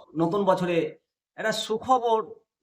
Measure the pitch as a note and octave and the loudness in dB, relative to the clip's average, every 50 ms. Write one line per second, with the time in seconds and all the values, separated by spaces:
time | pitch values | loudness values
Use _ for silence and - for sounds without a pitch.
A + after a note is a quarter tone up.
0 | - _ - D#3 E3 E3+ G#3 G3+ G3+ F#3+ F3+ F3+ F3+ F3+ F3 E3 D#3+ - - - | -4 _ -2 0 0 0 2 0 2 2 2 2 2 0 0 0 0 -2 -6 -12
1 | _ _ _ _ _ _ - - F#3+ A3 G#3+ - - - A3 A3+ - B3 C4 B3+ | _ _ _ _ _ _ -12 -6 -4 -4 -4 -4 -4 -4 -6 -4 0 2 2 2
2 | A3+ A#3+ A3+ A3 G#3+ - - - _ _ _ _ | 4 2 0 0 0 -4 -12 -20 _ _ _ _